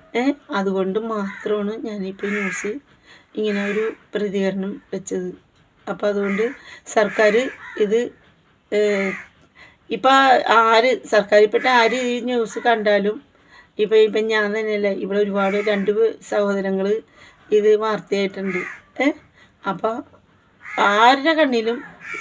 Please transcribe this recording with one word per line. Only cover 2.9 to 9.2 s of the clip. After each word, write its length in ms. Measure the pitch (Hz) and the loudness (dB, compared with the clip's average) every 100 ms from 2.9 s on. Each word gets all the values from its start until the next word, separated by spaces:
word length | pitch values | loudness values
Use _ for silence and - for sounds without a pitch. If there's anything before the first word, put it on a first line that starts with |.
| _ _ - _ - | _ _ -20 _ -6
ഇങ്ങനെ 280 | 214 202 | -4 -2
ഒരു 280 | 202 202 220 - _ | -4 -4 -4 -8 _
പ്രതികരണം 680 | 208 202 196 190 196 190 202 - | -6 -4 -2 -2 -4 -6 -10 -10
വെച്ചത്. 420 | 190 190 185 180 - _ _ _ _ - | -10 -8 -8 -8 -12 _ _ _ _ -12
അപ്പം 180 | 185 208 | -6 -4
അതുകൊണ്ട് 440 | 202 202 196 233 277 - - - | -2 -2 -2 -4 -6 -18 -20 -4
സർക്കാർ 500 | - 196 214 214 214 269 - - - | 0 0 2 2 2 0 -8 -8 -2
ഇത്, 340 | 208 226 240 - _ _ _ _ - | 0 0 -2 -10 _ _ _ _ -4
ഏ, 380 | 202 208 196 196 185 | 0 0 0 -2 -6